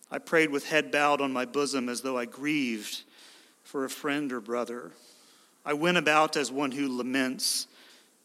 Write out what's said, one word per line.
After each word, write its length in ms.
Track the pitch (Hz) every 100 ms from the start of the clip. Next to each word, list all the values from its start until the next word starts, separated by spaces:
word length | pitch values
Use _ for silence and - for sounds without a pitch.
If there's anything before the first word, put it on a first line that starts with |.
| -
I 80 | 143
prayed 320 | 139 165 160
with 160 | 143 -
head 240 | 156 139
bowed 300 | 147 147 143
on 140 | 139
my 100 | 131
bosom 460 | 123 131 143 135 123
as 100 | 120
though 160 | 127 127
I 80 |
grieved 800 | 120 113 143 151 127 113 101 - - - - - - _
for 220 | - 147
a 60 | 131
friend 420 | - 151 143 147
or 80 | 123
brother. 520 | 107 120 117 120 - - - - - _ _ _
I 100 | -
went 240 | 147 165 180
about 400 | 151 151 156 156
as 120 | 131
one 220 | 131 143
who 240 | 131 139 123
laments 720 | 123 131 131 135 - - - - - - _ _